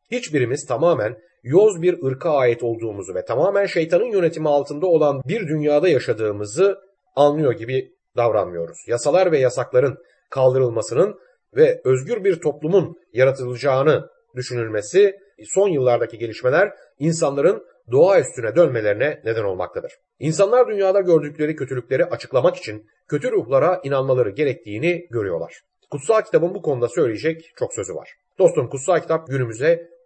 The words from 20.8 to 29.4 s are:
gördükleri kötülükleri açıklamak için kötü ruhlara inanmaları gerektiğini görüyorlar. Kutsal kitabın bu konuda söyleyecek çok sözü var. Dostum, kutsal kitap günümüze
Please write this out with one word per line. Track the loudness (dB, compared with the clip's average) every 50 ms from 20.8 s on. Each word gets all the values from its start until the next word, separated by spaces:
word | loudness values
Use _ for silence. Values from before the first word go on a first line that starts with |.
| 2 2 2 2
gördükleri | 4 4 4 2 2 -2 -6 -4 -4 -4 -4
kötülükleri | -4 -6 -6 -6 -8 -4 -2 -2 0 0
açıklamak | -2 -4 -8 -6 -2 0 2 2 2 0
için | -2 -8 -12 -14 -14 -16 _ _ _ _
kötü | -6 -6 -4 -2 -2
ruhlara | -2 -2 -2 0 0 2 2 2 0 -2 -4
inanmaları | -4 -2 -2 0 0 0 0 0 0
gerektiğini | -2 -2 -2 -2 -4 -6 -10 -12 -8 -4 -2 -2 -4 -4 -6 -8
görüyorlar. | -6 -6 -4 -4 -6 -6 -8 -10 -14 -20 _ _ _ _ _ -14
Kutsal | -14 -6 -2 0 0 0
kitabın | 2 2 0 2 2 0 -4
bu | -4
konuda | -4 -4 -2 -2 -2
söyleyecek | -2 0 0 0 0 -2 -2 -4 -4 -4 -6 -10 _ _
çok | -8 -8 -6 -6
sözü | -6 -8 -8 -10
var. | -12 -14 -16 -20 _ _ _ _ 2
Dostum, | 4 4 4 2 -2 -4
kutsal | -6 -6 -2 0 0 0
kitap | 0 -2 -4 -4 -4
günümüze | -4 -4 -4